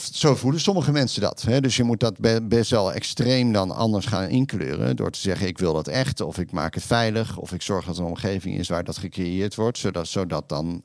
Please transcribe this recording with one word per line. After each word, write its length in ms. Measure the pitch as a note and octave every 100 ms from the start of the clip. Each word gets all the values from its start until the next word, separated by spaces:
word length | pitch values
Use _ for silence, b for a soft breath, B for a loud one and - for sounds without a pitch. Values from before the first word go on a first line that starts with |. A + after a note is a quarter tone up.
| -
zo 220 | - D#3
voelen 260 | C#3+ A#3 E3
sommige 320 | G3+ F#3+ C#3
mensen 280 | D3 B2 -
dat, 220 | G2+ -
hè? 180 | A#2 C3
Dus 160 | C3+ A2+
je 60 |
moet 180 | A#2+ A#2
dat 180 | A#2 F#2+
be-, 240 | A2+ A2+
best 280 | A2+ A#2 A2
wel 220 | A2+ F#2
extreem 600 | G2+ - - B2 B2+ B2
dan 180 | G#2 F#2+
anders 360 | - A2+ G#2 F#2
gaan 220 | F#2 F#2+
inkleuren 680 | B2+ C#3 F#2+ C2+ D2+ B2 B2
door 140 | F#2+
te 100 | -
zeggen, 260 | G2 E2+ F#2
"Ik 120 | E2+
wil 160 | F2+
dat 140 | D#2 D2
echt," 320 | A#2+ C3 -
of 180 | E2 -
"Ik 140 | E2+
maak 220 | F2 D2+
het 100 | -
veilig," 540 | - A#2 A2+ G#2+ A2 F#2+
of 140 | -
"Ik 100 | F2+
zorg 220 | - F#2+
dat 120 | E2+ E2+
er 60 |
een 60 | E2+
omgeving 500 | E2+ G2+ G2 F#2 G2
is 100 | F2+
waar 160 | E2+
dat 120 | - -
gecreëerd 580 | F#2+ - F2+ F#2 G2+
wordt," 240 | - A2+ -
zodat, 280 | G2+ E2+ D#2+
zodat 420 | G2+ F2+ D#2 -
dan, 340 | D2 E2 F2